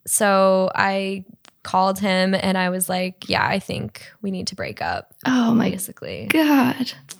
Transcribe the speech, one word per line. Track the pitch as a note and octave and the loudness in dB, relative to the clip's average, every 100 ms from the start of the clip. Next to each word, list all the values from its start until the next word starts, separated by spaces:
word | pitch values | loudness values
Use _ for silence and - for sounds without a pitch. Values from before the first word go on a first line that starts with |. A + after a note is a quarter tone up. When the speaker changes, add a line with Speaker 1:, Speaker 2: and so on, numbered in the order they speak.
| - | -6
Speaker 1:
so | - G#3 G3 F#3+ F#3+ F#3 | 0 2 4 4 4 2
I | - G3 G3 F#3+ G3 F#3 - - _ | 0 0 0 -4 -8 -12 -20 -20 _
called | - F#3 F#3+ F#3+ | -2 2 2 0
him | G3+ F#3 F#3+ | 0 2 2
and | F#3+ F#3+ F#3 | 2 0 0
I | F3+ | 0
was | F#3 F#3 | -2 -4
like, | F#3 F#3 - - | -4 -4 -8 -2
"Yeah, | E3+ - | 0 0
I | G3 | -2
think | - - G#3+ - - - | -4 -8 -8 -12 -20 -12
we | G3+ | -8
need | F#3 - | -6 -8
to | F#3+ | -8
break | - - | -10 -6
up." | E3 - - _ - | -6 -6 -8 _ 0
Speaker 2:
Oh | B3+ A#3 | 2 4
my | A#3 - | 4 2
Speaker 1:
basically. | F#3+ - - - - - | -2 -10 -12 -12 -10 0
Speaker 2:
God. | D#4+ D4+ C#4 B3 - B3+ - - - | 2 4 4 4 0 -6 -10 -20 -20